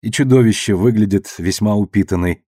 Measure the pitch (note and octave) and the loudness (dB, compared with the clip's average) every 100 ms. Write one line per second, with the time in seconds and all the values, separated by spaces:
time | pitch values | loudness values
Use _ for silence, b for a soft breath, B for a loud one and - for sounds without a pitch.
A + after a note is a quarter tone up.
0 | A2 - C3+ C3 A#2 G#2 - F#2+ A2 A2 | -8 -2 2 4 4 0 -2 0 0 2
1 | G#2 G2 - - F2+ F#2+ G#2+ G#2 G2+ G2+ | 0 0 -4 -8 -6 -2 -2 -2 -2 -2
2 | F#2 F2+ F2+ E2+ _ | -2 -2 -2 -4 _